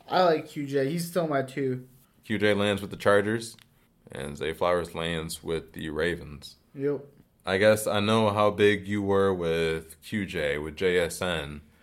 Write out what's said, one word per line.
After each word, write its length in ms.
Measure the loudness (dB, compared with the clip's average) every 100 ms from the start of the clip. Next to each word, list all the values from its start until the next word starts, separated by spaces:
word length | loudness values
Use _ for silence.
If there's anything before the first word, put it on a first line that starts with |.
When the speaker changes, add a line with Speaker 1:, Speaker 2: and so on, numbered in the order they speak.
| -2
Speaker 1:
I 160 | 2
like 240 | 4 2 -2
Q 160 | -10 -4
J. 240 | -2 0
He's 180 | -2 -4
still 200 | -2 0
my 160 | -2
two. 420 | -2 -4 -4 -4 -8 -20 _ _
Speaker 2:
Q 160 | -4 0
J 160 | 2 2
lands 260 | 2 0
with 80 | -4
the 80 | -2
Chargers, 600 | 4 4 4 -2 -6 -14 -20 _ _ _ -16
and 240 | -10 -10 -6
Zay 180 | -6
Flowers 420 | -2 0 0 -2 -4
lands 480 | -4 -4 -6 -8
with 300 | -4 -4 -6
the 180 | -10 -8
Ravens. 640 | -2 -2 -2 -8 -16 -18 -20 _
Speaker 1:
Yep. 320 | -6 -4 -4 -8 _ _ _ -2
Speaker 2:
I 120 | 4
guess 280 | 4 4 2
I 140 | 0
know 320 | 2 4 4
how 180 | 4 2
big 380 | 6 4 4 -2
you 160 | -4
were 280 | 2 2 2
with 680 | 2 0 0 0 -2 -6 -18
Q 240 | -6 -4 -4
J, 320 | -2 -2 -2
with 180 | -6 0
J 220 | 2 2
S 240 | 2 -2
N. 400 | -2 -2 -4 -10 -16 _